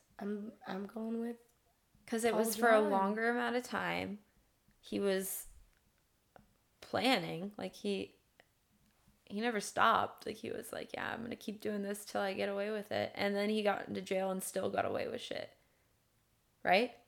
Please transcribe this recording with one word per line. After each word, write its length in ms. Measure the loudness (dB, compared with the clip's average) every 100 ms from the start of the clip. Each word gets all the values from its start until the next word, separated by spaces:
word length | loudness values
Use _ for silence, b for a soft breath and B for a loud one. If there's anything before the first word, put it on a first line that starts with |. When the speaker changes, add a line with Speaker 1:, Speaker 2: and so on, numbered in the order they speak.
| _ -10
Speaker 1:
I'm, 320 | -6 -6 -8 -12 -8
I'm 180 | -6 -6
going 340 | -6 -4 -4
with 180 | -4 -8 _ _ _ _ _ _ -4
Speaker 2:
'Cause 180 | 0
it 100 | 2
Speaker 1:
Paul 60 | 4
Speaker 2:
was 120 | 2 4
for 120 | 6
a 40 | 8
Speaker 1:
John. 80 | 8
Speaker 2:
longer 380 | 4 4 2 2
amount 260 | 2 0 -2
of 80 |
time. 560 | -2 -2 0 -2 -4 -8 _ _ _ _ _ _
He 200 | -6 0
was 460 | 2 2 0 -6 -10 -18 -20 _ _ _ _ _ _ -20 -20 _ _ _
planning, 680 | -4 0 2 2 0 -4 -6 -6
like, 160 | -8
he, 420 | -6 -4 -4 -4 _ _ _ -20 _ _ _ _ _ _ _ -10
he 140 | -2
never 180 | -2 -2
stopped. 640 | -4 4 6 6 2 -4 -8
Like, 80 | -6
he 160 | -6
was 200 | -6 -8
like, 160 | -8 -8
"Yeah, 160 | -6 -4
I'm 100 | -4
gonna 120 | -6 -8
keep 260 | -8 -6
doing 200 | -4 -2
this 200 | -4 -6 -4
till 160 | -2
I 120 | -2
get 160 | 0 -2
away 200 | -2 -2
with 220 | -4 -2
it." 200 | -2 -2 0
And 200 | 0 2
then 140 | 2
he 140 | 2
got 240 | 2 0 -2
into 140 | -6
jail 280 | -2 0 0
and 120 | -2
still 260 | -2 -2 0
got 160 | 0 0
away 220 | 0 -2
with 140 | -6
shit. 280 | -6 -8 -8 -14 _ _ _ _ _ _ _ _ _ _
Right? 280 | 4 6 6 -4